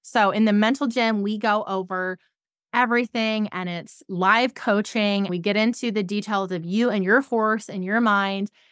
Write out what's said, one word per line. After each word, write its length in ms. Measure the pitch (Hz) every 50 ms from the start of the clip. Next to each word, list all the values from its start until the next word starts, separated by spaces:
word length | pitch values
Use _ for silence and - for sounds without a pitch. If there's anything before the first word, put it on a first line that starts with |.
So 280 | - - - 233 208 -
in 140 | - 214 220
the 80 | 214
Mental 360 | 208 208 214 226 277 - 285 247
Gym, 340 | - 254 226 226 220 208
we 160 | 196 208 220 208
go 240 | 233 220 208 214 - -
over 500 | 190 190 185 180 190 185 185 185 185 - _ _ _ _ _ _ _ _ _ _ -
everything, 720 | 240 247 226 233 240 247 - - 233 220 220 220 214 214 -
and 160 | - 185 180 175
it's 340 | 175 170 - - - - - -
live 460 | 190 175 180 190 214 233 254 247 -
coaching. 720 | - - 233 202 208 208 - - 226 208 202 202 196 196 190
We 80 | 180 175
get 180 | 170 208 202
into 340 | 214 220 233 226 - 254 233
the 120 | 196 214
details 500 | 196 175 202 208 - 208 214 196 196 180
of 140 | 165 160 165
you 240 | 170 190 220 240 240
and 120 | 214 202
your 200 | 180 185 220 277
horse 480 | 269 - 240 220 214 214 220 214 - -
and 120 | - 190
your 180 | 180 190 214 233
mind. 500 | 240 220 202 196 196 196 196 196 202 - - _ _ _